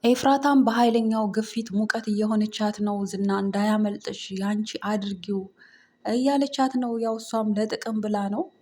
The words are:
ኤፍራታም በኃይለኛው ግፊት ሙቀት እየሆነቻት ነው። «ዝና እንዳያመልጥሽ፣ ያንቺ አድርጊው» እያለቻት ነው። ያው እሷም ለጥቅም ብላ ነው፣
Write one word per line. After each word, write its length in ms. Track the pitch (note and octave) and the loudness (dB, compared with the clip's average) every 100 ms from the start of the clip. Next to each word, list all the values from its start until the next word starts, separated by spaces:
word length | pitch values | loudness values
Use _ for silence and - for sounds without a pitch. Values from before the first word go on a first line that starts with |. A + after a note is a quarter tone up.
ኤፍራታም 540 | A#3 B3 C4+ C#4 C#4+ C#4 | 4 4 4 4 6 6
በኃይለኛው 640 | B3+ A3+ A#3+ A3+ A3 A3 G#3 | 6 4 4 4 2 0 0
ግፊት 360 | G#3+ A3 - A3+ | -2 -4 -6 -4
ሙቀት 320 | G3 G#3+ A3+ A3 | -2 0 -2 0
እየሆነቻት 720 | G#3 G#3+ A3 G#3+ - G#3 G#3 | 0 0 0 -2 -2 -2 -2
ነው። 160 | G#3 G3+ G3 | -4 -2 -4
«ዝና 240 | G3+ G3 G3 | -2 0 0
እንዳያመልጥሽ፣ 800 | G3 G3 G#3+ G#3+ G#3+ G#3 - G3 - F#3+ | 0 0 2 2 0 -2 -8 -10 -8 -4
ያንቺ 340 | G3 G#3 G#3+ - | -2 -2 -4 -6
አድርጊው» 560 | G3+ G#3 G3+ F#3+ - G3 F#3+ _ - _ _ _ | -2 -2 -4 -8 -6 -6 -6 _ -20 _ _ _
እያለቻት 680 | G#3 A#3 C4+ C#4 C#4 C#4 C4 B3+ | -2 0 2 2 0 0 0 0
ነው። 140 | B3 A#3 | -2 -2
ያው 160 | A3+ A3+ | -2 -4
እሷም 320 | A3+ A3+ G#3+ | -4 -2 0
ለጥቅም 440 | G#3 A3 - A3+ G#3+ | 0 -2 -4 -4 -4
ብላ 180 | G#3+ G#3 G3 | -2 -2 -2
ነው፣ 160 | G#3+ F#4 _ | -4 -6 _